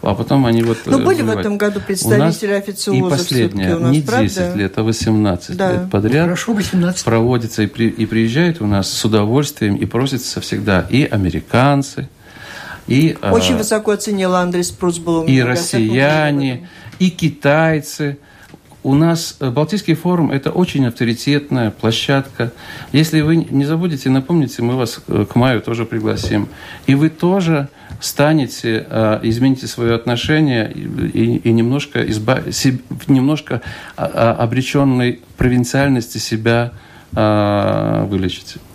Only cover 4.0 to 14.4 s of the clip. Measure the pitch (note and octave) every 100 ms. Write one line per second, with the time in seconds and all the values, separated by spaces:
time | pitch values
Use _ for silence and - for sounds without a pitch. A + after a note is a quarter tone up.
4 | D3+ A#3+ F#3+ F#3 F3+ F3+ F#2+ - A2 A2
5 | A2+ A2 G#2 F2 - - F#3 F3+ F3+ -
6 | G#2+ C#3+ E3+ F3 - G#3 F#3 F#3 F3 F3+
7 | - A2+ A#2 B2 A2+ - G#2 - A2+ -
8 | A2 A2 A2+ B2 F3 D#3+ G#2 G2+ F#2+ -
9 | G#2+ G#2+ G#2 C3 C#3+ - G#2+ G2+ - A#2
10 | C3 B2 - A2 - G#2+ G#2+ F#2+ E2 B2
11 | - G#2+ F2+ E2 - A#2 C#3 C#3 C3+ -
12 | C3+ - - - - - - - - C3
13 | D#3 - - A#3 F#3 - G#3+ G#3+ G#3+ G3+
14 | - G3+ F#3 F3+